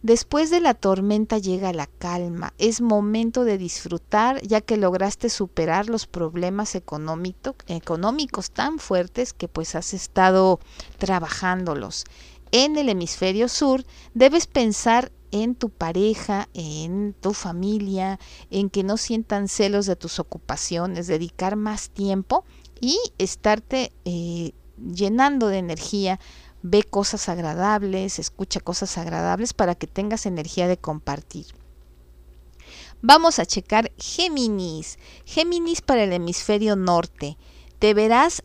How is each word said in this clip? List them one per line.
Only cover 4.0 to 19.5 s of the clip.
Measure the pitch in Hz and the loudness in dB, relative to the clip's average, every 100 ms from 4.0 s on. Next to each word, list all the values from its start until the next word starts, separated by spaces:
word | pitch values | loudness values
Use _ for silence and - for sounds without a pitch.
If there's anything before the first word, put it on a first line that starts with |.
| - 214 233 269 | 0 2 2 0
ya | 196 214 | 0 0
que | - 214 | 2 2
lograste | 190 185 196 - 240 | 2 2 -2 -2 -4
superar | - 190 - 156 170 208 | -2 -4 -2 0 0 0
los | 226 - | -4 -6
problemas | 175 165 170 180 196 208 | -6 -4 -2 -4 -4 -4
económico-, | 190 - 151 156 160 185 180 - 269 - | -8 -8 -8 -6 -6 -6 -8 -10 -12 -10
económicos | 170 - 165 196 277 285 - - | -10 -4 -2 0 -2 -4 -6 -8
tan | - 262 311 | -4 -4 -4
fuertes | - 185 180 - 247 | -2 0 0 -4 -6
que, | - 175 | -6 -8
pues, | - 165 165 | -6 -6 -6
has | - | -6
estado | 190 - - 185 190 190 175 - - - - | -8 -4 4 6 8 6 4 -2 -18 -18 -6
trabajándolos. | 185 185 165 - 185 185 180 143 95 - - - - - - | -2 -2 -2 -4 -2 -2 -2 -4 -6 -10 -12 -18 -20 -20 0
En | 226 285 302 | 2 4 2
el | 277 | 0
hemisferio | 196 170 - 190 196 240 | 0 -4 -2 -2 2 0
sur, | - 285 262 262 - - | 2 2 2 -2 -20 -12
debes | 226 262 330 - | 6 6 6 0
pensar | 285 226 208 247 233 247 - - | 0 2 2 4 2 2 -12 -8
en | 202 226 | -4 -2
tu | 247 233 | -2 -6
pareja, | - 165 170 214 214 - 196 - | -4 -4 2 2 2 -2 -4 -4
en | - 156 151 160 185 208 196 | -10 -10 -8 -6 -4 -6 -4
tu | 190 | -4
familia, | 202 190 175 190 214 202 190 190 190 - - - | -4 -6 -4 -2 -2 -2 -2 -4 -6 -12 -20 -6
en | 196 196 | -2 0
que | 196 | 0
no | 190 220 | -2 -2
sientan | - 226 226 202 | -2 -4 -2 -2
celos | 202 | -2